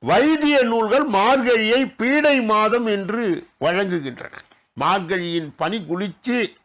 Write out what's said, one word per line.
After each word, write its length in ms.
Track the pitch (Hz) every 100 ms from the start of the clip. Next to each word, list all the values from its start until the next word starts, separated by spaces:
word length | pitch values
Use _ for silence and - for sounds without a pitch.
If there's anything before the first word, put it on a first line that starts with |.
வைத்திய 540 | 123 190 294 311 294 285
நூல்கள் 440 | 240 226 214 262 302
மார்கழியை 720 | 196 220 269 240 226 214 247 269 -
பீடை 400 | 233 294 302 269
மாதம் 420 | 220 214 214 233 226
என்று 380 | 202 185 226 220 165 - -
வழங்குகின்றன. 760 | 147 180 196 175 135 - - - - _ _ -
மார்கழியின் 760 | 147 196 170 185 175 170 151 -
பனி 240 | 165 220
குளிர்ச்சி 540 | 156 175 196 - - 240 202 -